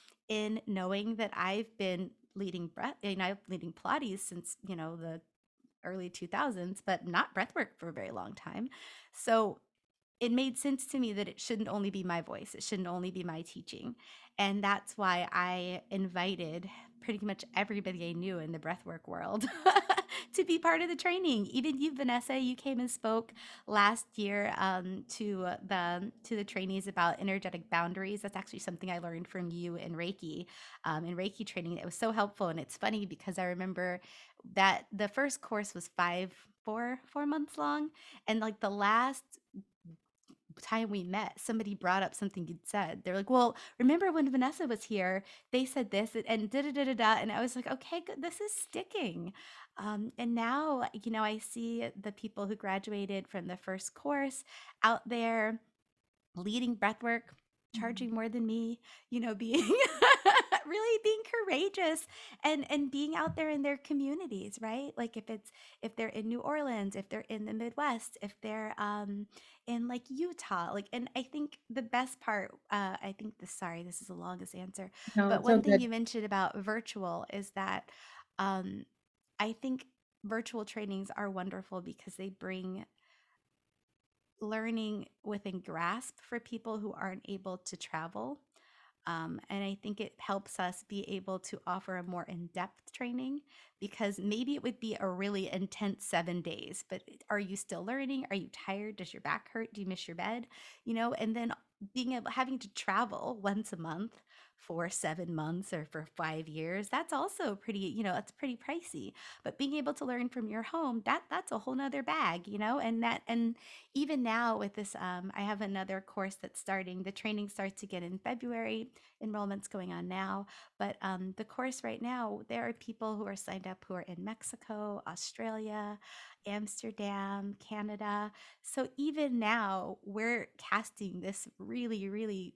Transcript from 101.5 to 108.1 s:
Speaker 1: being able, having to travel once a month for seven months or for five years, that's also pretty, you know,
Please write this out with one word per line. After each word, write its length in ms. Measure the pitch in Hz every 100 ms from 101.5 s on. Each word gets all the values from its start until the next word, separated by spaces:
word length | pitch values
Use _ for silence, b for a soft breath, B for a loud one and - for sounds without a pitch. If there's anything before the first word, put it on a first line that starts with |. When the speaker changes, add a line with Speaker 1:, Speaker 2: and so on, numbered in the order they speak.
| - _ _ 196
Speaker 1:
being 200 | 254 247
able, 180 | 254 -
having 260 | 254 262 262
to 140 | 202
travel 640 | - - 196 233 196 - 226
once 320 | 196 202 220
a 40 | 165
month 460 | 165 160 226 - b b b _
for 340 | - 170 175
seven 460 | - 160 160 170 160
months 380 | 156 175 196
or 120 | 165 151
for 220 | 156 156 -
five 320 | 160 160 156
years, 420 | 156 160 190 202
that's 240 | 269 330
also 420 | 285 370 - 311 202
pretty, 240 | - 202
you 220 | 185 214
know, 120 | 202